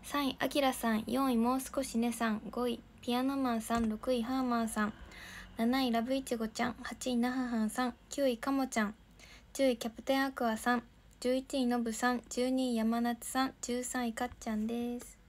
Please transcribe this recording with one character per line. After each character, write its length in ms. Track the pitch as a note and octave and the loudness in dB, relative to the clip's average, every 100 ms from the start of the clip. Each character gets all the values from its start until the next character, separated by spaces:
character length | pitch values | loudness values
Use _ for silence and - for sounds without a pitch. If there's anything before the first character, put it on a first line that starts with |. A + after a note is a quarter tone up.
三 280 | - C#4+ C4+ | -4 -2 0
位、 60 | - | 0
あ 80 | C4+ | 0
き 120 | D4 | 4
ら 120 | C4+ | 2
さ 220 | A#3+ A3+ | 2 0
ん。 100 | G#3+ A3+ | 0 0
四 260 | B3 C4+ | 0 2
位、 40 | A#3 | 4
も 200 | A#3 C4 | 4 2
う 40 | |
少 220 | C4 - | -2 -4
し 160 | C4+ A#3 | -2 0
ね 140 | A#3+ | 0
さ 180 | A3+ A#3 | 0 0
ん。 120 | G#3+ G3 | -2 -4
五 160 | - B3 | -4 -2
位、 160 | A#3 - - | -4 -10 -10
ピ 120 | - | -2
ア 80 | A#3+ | 0
ノ 140 | C4 C#4 | 0 0
マ 180 | C4 | 0
ン 60 | A3+ | 0
さ 180 | - A#3 | 0 0
ん。 100 | A3+ | 0
六 240 | G#3+ - | -2 0
位、 100 | B3 | 0
ハ 180 | A3+ C4 | 0 0
ー 20 | |
マ 200 | B3+ A#3+ | 2 0
ン 60 | A3+ | 0
さ 180 | A3 G#3 | 0 -2
ん。 60 | - - - - - - - | -4 -18 -16 -16 -16 -14 -2
七 260 | A#3 C4 | 2 2
位、 100 | C4 | 2
ラ 100 | A3+ | 2
ブ 120 | A#3 | 2
イ 80 | C4+ | -2
チ 120 | C4 | -2
ゴ 140 | A#3 A3 | -4 -4
ち 140 | - | -2
ゃ 60 | A#3+ | -4
ん。 80 | A3+ | -4
八 300 | B3 A#3 B3+ | -10 -6 -2
位、 40 | A#3+ | 2
な 140 | B3 | 2
は 180 | B3+ B3 | 0 0
は 160 | A#3 | 0
ん 60 | G#3+ | 0
さ 160 | A#3 B3+ | 0 -2
ん。 80 | B3 - | -2 -10
九 180 | - C#4 | 0 2
位、 100 | A#3 | 2
か 120 | - | 0
も 160 | C#4 C4 | 0 0
ち 120 | A#3 | 0
ゃ 60 | |
ん。 100 | G#3 - - - - - - | 0 -4 -18 -20 -20 -20 -12
十 180 | - C4+ | 2 4
位、 60 | A#3+ | 4
キ 100 | A#3 | -4
ャ 40 | |
プ 120 | - | -6
テ 140 | - C4+ | 0 2
ン 80 | |
ア 80 | C4+ | 2
ク 160 | C4+ A#3+ | 0 0
ア 80 | A3 | 2
さ 200 | A#3+ A#3+ | 2 2
ん。 60 | - - - - | 0 -20 -20 -4
十 140 | B3 | 0
一 200 | C4 C4 | 0 0
位、 120 | C#4 B3 | 0 2
の 140 | A#3+ | 2
ぶ 120 | A#3 | 0
さ 220 | A3 B3 | 0 0
ん。 80 | B3 - | 0 -4
十 200 | - B3+ | -2 0
二 240 | C4 B3+ | 2 2
位、 40 | A3+ | 2
山 240 | A3 A#3 | 2 2
夏 300 | A#3+ A#3 - | 0 -2 -2
さ 160 | C4 C4 | 0 0
ん。 80 | - | -2
十 240 | - B3 | -4 -4
三 240 | B3 B3+ A#3+ | -2 -2 -2
位、 40 | |
か 120 | A3 | -2
っ 60 | B3 - | -6 -4
ち 100 | - | -4
ゃ 60 | G#3+ | -2
ん 100 | A3 | -2
で 320 | A#3 A#3+ A#3+ | -2 -2 -6
す。 200 | - - | -10 -20